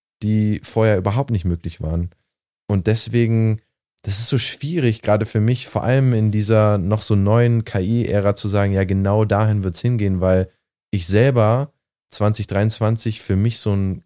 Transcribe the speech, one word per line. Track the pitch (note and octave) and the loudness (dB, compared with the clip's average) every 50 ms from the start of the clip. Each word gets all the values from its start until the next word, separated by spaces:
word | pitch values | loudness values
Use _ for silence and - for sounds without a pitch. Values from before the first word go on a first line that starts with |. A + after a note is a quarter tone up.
| _ _ _ _ | _ _ _ _
die | - G#2+ G#2+ G#2+ G#2+ G#2+ G#2+ - - | -2 0 0 2 2 0 -2 -2 -4
vorher | - - A2+ A2+ A2 G#2 F#2 | -4 0 2 2 2 2 2
überhaupt | F2+ G2+ G2 B2 C#3+ C3+ | 0 0 -2 -2 -2 -2
nicht | A#2 F#2+ D#2+ | -4 -2 -2
möglich | F2 E2+ E2 - E2 - - | -2 -4 -4 -6 -12 -10 -8
waren. | D#2+ D#2 E2 E2+ E2+ E2+ - _ _ _ _ _ _ _ _ _ _ - | -6 -4 -2 -4 -4 -6 -8 _ _ _ _ _ _ _ _ _ _ -4
Und | G#2 G2 E2+ | -2 -2 0
deswegen, | A2 A2 A2+ - A2 G#2+ A#2+ A#2 A2+ A2+ A2+ A2+ A2 A2 A2 - _ _ _ _ _ _ _ - | 0 0 0 -2 0 0 0 2 2 2 2 2 0 0 -2 -6 _ _ _ _ _ _ _ -6
das | G#2 G2+ G2+ | -4 -2 0
ist | A#2 - | 2 2
so | C#3 B2 | 2 0
schwierig, | - - - - - D3 F3 E3+ C3 A#2+ G#2+ - | -2 -2 -6 -6 -8 -4 -4 0 0 0 0 0
gerade | - - G#2 G#2+ A2 | 0 0 0 0 0
für | - - A2 | -2 -2 0
mich, | G#2 A#2 B2 A#2+ - - | 0 0 0 -2 -4 -4
vor | - G#2+ | -4 -2
allem | - A2 B2+ C3+ C3+ B2+ A#2+ | 0 0 2 2 2 2 2
in | A2 G#2+ G#2+ | 2 2 2
dieser | G#2 G#2+ G#2 G2+ A2+ G#2+ G#2+ G#2+ G#2 G2+ | 0 0 0 2 4 4 4 4 2 0
noch | F2 F#2+ G#2+ G#2+ | 0 0 -2 -2
so | - - G#2+ | 0 0 2
neuen | G2+ G2 G2+ G#2+ A#2 A#2+ A#2+ A#2 A2+ A2 | 2 4 4 4 4 4 2 2 0 -2
K-I-Ära | - - G2+ F#2 G2 A#2 A#2+ A2+ - F#2 G#2 G2 G2+ G2+ | -4 -4 -4 -2 0 0 -2 -2 0 0 0 0 0 -2
zu | - - G2+ | -2 -4 -2
sagen, | G2 G2+ G2+ G2 G2 | 0 0 0 0 0
ja, | F#2+ G2 | 0 0
genau | F2+ G2 G2 G2 G2 G2+ G#2+ A2 | 0 0 0 0 0 2 2 2
dahin | G2 G#2 G2+ A2 A2 G#2+ G#2 F#2+ | 2 2 2 2 2 0 0 -2
wird's | F#2+ F2 - | -4 -6 -4
hingehen, | - B2 B2 A2+ G#2 G2 F#2+ F2+ | -2 -2 -2 0 0 0 0 0
weil | F#2 F#2 F#2 F#2 F#2 - _ _ _ _ _ _ _ _ | 2 2 2 2 0 -2 _ _ _ _ _ _ _ _
ich | - F#2+ E2+ D#2+ | -4 -4 -2 0
selber | F#2+ G#2+ A#2+ C#3 C3 A#2+ G#2+ G#2+ A2+ B2+ C#3+ C#3+ _ _ _ _ _ _ _ _ | 2 2 2 2 2 2 2 2 2 0 -2 -6 _ _ _ _ _ _ _ _
zwanzig | - - G#2 G#2 G#2+ - G#2 | -6 -2 0 0 0 -2 -4
dreiundzwanzig | - G2+ G2 G#2 A2 G#2+ - A2+ G#2+ A2+ A2+ - A2 G#2+ - - | -4 -2 -2 0 0 -2 0 0 -2 -2 -2 -4 -6 -6 -6 -4
für | - G2+ | -2 -2
mich | F#2+ G#2 A#2 A2+ - | 0 0 0 -2 -2
so | - G#2+ | -2 -2
einen | G2+ G2 G2 F#2+ F#2 - - | 0 0 -2 -2 -4 -8 -10